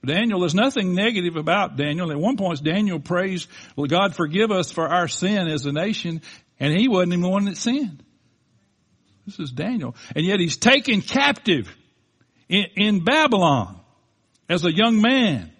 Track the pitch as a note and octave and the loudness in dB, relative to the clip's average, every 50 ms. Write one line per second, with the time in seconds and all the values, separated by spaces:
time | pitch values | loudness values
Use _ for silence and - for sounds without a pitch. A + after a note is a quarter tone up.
0 | - B2 D3 F#3 A3+ A#3 G#3 F3+ F3+ E3 D3 F#3+ A3+ C#4 C4 A#3 G3 F#3 F3+ F3+ | -4 -2 0 0 0 0 2 0 0 2 2 2 2 2 2 0 -2 0 0 0
1 | G3+ A3+ A#3 G3+ F3+ F3 E3 D#3+ D3 E3 E3+ G3+ G3 - C#3+ C3+ C#3+ D3 D3 E3+ | 0 0 0 0 -2 -2 -4 -4 -2 0 0 0 0 -2 -2 -4 -2 -2 -2 -4
2 | F#3 E3 D3+ D3 D#3+ A3 C#4 A3 G3 F3+ E3 C#3+ D3 D#3 E3 G3+ G#3+ G3+ F3+ D#3 | -4 -4 -4 -2 -2 -2 0 0 -2 -4 -4 -2 -2 -2 0 0 0 0 -2 -4
3 | C#3 - F3+ F3 F#3+ G3 F#3+ F3 - - - - - - - - C#3+ C#3 D#3 F3 | -4 -2 -2 -2 0 -2 -4 -6 -8 -10 -18 -20 -20 -14 -6 -6 -2 0 2 2
4 | G3 G3+ - - E3+ D3+ D3+ F#3+ A3 A3 G#3 F#3 E3+ - - - E3 C#3+ D#3+ F3+ | 2 0 0 -2 -4 -2 2 0 2 2 2 0 -2 -2 -2 -4 -2 0 2 0
5 | F3 D#3+ - - - F#3+ G#3 G3+ F#3 D#3+ D#3 D3 B2+ C#3+ C#3 D3+ F3 G#3 A3 - | 0 0 -2 -2 -2 0 0 0 0 0 -2 -2 -2 -2 -2 -2 -2 -2 -2 -4
6 | - F3 E3 D#3+ - - - - _ _ _ _ C3 C#3+ D3+ F3+ A3+ C4+ A3 F3+ | -4 -6 -8 -8 -10 -14 -20 -20 _ _ _ _ -2 0 2 2 2 4 4 2
7 | F3+ F3 F3+ F3 F3 F3+ F#3+ G3+ G3+ G3+ F3+ - - A#3 B3 C#4+ D4 G3+ D3+ - | 2 2 2 0 0 2 2 0 0 -2 -4 -4 -2 -2 0 0 -2 -4 -6 -12
8 | - _ _ _ _ _ _ _ _ _ _ _ _ _ _ _ _ _ _ _ | -20 _ _ _ _ _ _ _ _ _ _ _ _ _ _ _ _ _ _ _
9 | _ _ _ _ _ - G3 - D#3 C3+ B2 B2+ D#3 G#3 B3+ A3+ D3 A#2+ B2 - | _ _ _ _ _ -18 -12 -10 -10 -10 -8 -6 -6 -4 -4 -4 -6 -6 -10 -14
10 | - - - D3 D#3+ F3+ G3+ G3+ F3 E3 - - - A3 C4 C#4+ - - A#3 G3 | -16 -10 -4 -2 0 0 0 0 0 -2 -2 0 2 4 4 4 2 0 -2 -2
11 | - - - C4 C#4 C#4+ C#4+ - - A3 F3 C#3+ G#2 - - _ _ _ _ _ | -2 -2 -2 0 0 0 0 -2 0 0 0 0 -2 -8 -14 _ _ _ _ _
12 | _ _ _ _ _ _ _ _ _ _ - G3+ G3 - - F#3 G3+ G#3+ G#3 F#3+ | _ _ _ _ _ _ _ _ _ _ 0 0 0 0 -2 0 2 2 2 2
13 | E3 G3 C4 D#4 D#4 D4 A#3 G3 F3+ D#3+ C#3+ B2+ G2 F2 - - - _ _ _ | 2 2 2 4 4 4 4 4 4 4 4 2 0 -4 -10 -20 -20 _ _ _
14 | _ _ _ _ _ _ _ _ _ _ E3+ F3+ D#3 F3 D#3+ E3+ A3 A#3 A3+ G#3+ | _ _ _ _ _ _ _ _ _ _ -4 0 0 0 2 4 4 4 4 4
15 | G#3+ A#3 C4 C4+ B3 G3+ D3+ A#2 F2 D#2+ - | 4 4 4 4 2 2 0 -2 -4 -10 -18